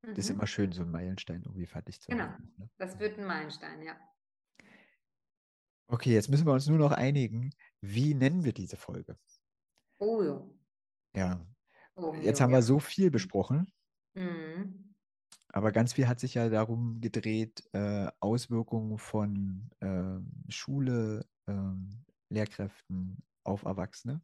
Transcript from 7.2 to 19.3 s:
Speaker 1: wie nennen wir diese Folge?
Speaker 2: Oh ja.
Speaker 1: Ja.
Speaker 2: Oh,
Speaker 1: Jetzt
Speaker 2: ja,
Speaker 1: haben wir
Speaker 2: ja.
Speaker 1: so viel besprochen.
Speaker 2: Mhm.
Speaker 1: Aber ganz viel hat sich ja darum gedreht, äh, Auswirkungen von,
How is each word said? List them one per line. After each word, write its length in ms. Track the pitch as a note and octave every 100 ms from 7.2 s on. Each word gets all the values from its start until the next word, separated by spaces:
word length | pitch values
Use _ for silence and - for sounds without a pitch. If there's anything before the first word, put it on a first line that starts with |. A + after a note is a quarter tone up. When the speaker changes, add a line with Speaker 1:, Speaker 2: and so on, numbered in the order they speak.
| A#2+ A2 B2+ - - _
Speaker 1:
wie 320 | G2 G#2 C#3+ C#3+
nennen 280 | C3 F3
wir 100 | D#3
diese 240 | A2 F2+ G2
Folge? 400 | - - - - _ _ _ _ _ _ _ _
Speaker 2:
Oh 220 | G3+ A3+
ja. 180 | F3 C3 - - _ _ _ _ _ -
Speaker 1:
Ja. 300 | F#2 F2+ F2 A#2+ _ _ - -
Speaker 2:
Oh, 200 | E3 D#3
Speaker 1:
Jetzt 200 | D#3+ C#3
Speaker 2:
ja, 20 |
Speaker 1:
haben 100 | B2+
wir 80 | C3
Speaker 2:
ja. 20 |
Speaker 1:
so 160 | A#2 C#3
viel 320 | - - F#3+
besprochen. 600 | C3 F#2 G2 F#2 C3+ F#3 _ _ _ _ F#3+
Speaker 2:
Mhm. 760 | F3+ E3+ D#3+ E3+ G3 F#3+ - _ _ _ _ - _
Speaker 1:
Aber 220 | - G#2+
ganz 220 | G#2+ A#2+
viel 140 | - B2+
hat 120 | A#2+
sich 160 | B2+ -
ja 140 | A#2
darum 520 | A2 A2 A#2 A#2+ A2+
gedreht, 680 | A2 A2+ A2 A2 A2 - -
äh, 340 | - G#3 G#3 G2 -
Auswirkungen 800 | G2+ A#2+ - A#2 A2+ A2+ A2 G#2+
von, 720 | - G#2+ G#2